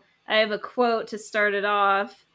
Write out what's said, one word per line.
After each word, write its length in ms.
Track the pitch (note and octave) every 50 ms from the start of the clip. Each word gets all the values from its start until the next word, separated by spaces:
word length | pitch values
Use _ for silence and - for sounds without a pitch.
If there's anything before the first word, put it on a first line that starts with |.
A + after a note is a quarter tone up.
| _ _ _ _ _ -
I 100 | G#3+ G#3+
have 140 | A3 G#3+
a 60 | G#3 G3+
quote 500 | - - - - B3 A#3 A#3 A3 - -
to 80 | - G#3
start 360 | - - - G#3+ G#3 G#3 G3+
it 120 | G3+ G3
off. 600 | G#3 G#3 G#3 G3+ G3 G3 G3 G#3 A#3+ - - _ _